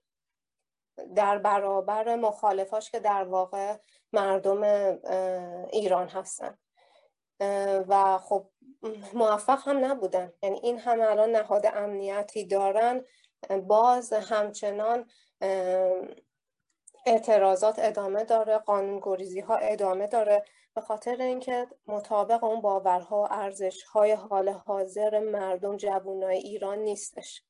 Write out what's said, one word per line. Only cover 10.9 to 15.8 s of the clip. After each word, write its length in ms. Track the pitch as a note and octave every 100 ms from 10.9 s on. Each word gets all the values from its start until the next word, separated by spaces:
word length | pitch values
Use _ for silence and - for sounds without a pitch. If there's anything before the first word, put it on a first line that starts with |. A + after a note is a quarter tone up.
| A3+
الان 300 | A3 G#3 A3
نهاد 360 | A3 G#3 G#3 G#3+
امنیتی 800 | G#3+ G#3 G3+ G3 G3+ G3+ G#3+ F#3
دارن، 540 | G3 G3 G3+ A#3 B3+ B3+ _ _ _ - G3 F#3
باز 440 | G#3+ A#3+ B3 A#3+
همچنان، 960 | G#3+ G3+ G#3+ G#3 G#3 G#3 G3+ A3 A#3+ A#3 _ _ -
اه، 500 | F#3+ F#3+ F#3 F#3